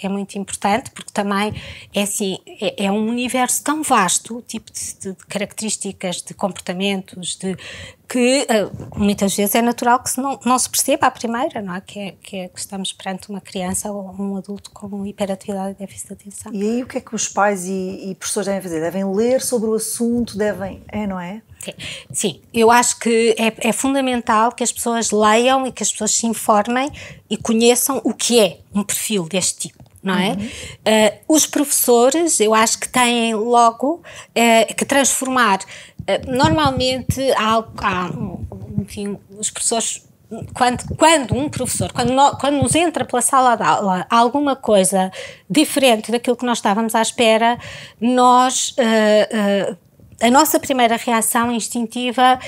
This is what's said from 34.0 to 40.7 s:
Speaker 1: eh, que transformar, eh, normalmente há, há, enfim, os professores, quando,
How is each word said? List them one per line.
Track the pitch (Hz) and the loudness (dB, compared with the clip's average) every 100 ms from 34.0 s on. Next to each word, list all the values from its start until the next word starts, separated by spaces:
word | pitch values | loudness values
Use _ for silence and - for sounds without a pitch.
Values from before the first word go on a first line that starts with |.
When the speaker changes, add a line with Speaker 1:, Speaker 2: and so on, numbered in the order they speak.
| - - - | -8 -20 -6
Speaker 1:
eh, | - 233 226 214 | 2 6 6 4
que | - 220 | 0 0
transformar, | 277 269 - 262 254 226 190 - - - - - | 2 2 0 -2 2 2 2 -2 -18 -18 -10 -4
eh, | 196 269 | -4 -2
normalmente | 254 311 311 285 262 254 254 240 262 269 | 2 2 4 2 2 0 -2 -4 -2 0
há, | - 214 226 220 - | 0 2 0 -2 -6
há, | 208 185 180 - 208 175 - 196 208 208 | -4 -2 -4 -6 -8 -8 -12 -12 -8 -6
enfim, | 196 208 202 196 - 202 | -6 -8 -8 -10 -12 -10
os | 214 | -10
professores, | - - 233 220 - - _ _ 226 - - | -6 -4 -2 -4 -8 -14 _ _ -14 -12 -2
quando, | 247 | 0